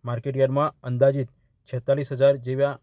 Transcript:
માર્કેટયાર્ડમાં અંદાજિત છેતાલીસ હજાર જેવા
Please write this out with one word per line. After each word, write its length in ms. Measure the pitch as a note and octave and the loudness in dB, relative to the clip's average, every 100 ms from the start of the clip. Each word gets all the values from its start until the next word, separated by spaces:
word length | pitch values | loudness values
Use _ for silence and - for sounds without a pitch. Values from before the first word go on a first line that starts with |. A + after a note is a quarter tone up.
માર્કેટયાર્ડમાં 680 | A#2+ A#2+ C#3 C3 C3 C#3 D3+ - | -8 -8 -6 0 0 2 -2 -4
અંદાજિત 460 | B2+ B2 C#3 C#3 B2+ _ _ _ _ | -8 2 2 2 -6 _ _ _ _
છેતાલીસ 420 | B2+ B2+ C#3 C#3 | -8 -2 -4 -4
હજાર 220 | C3+ C#3 C#3 | 2 2 2
જેવા 360 | B2 C3 C#3 C3 | -4 -2 -2 -4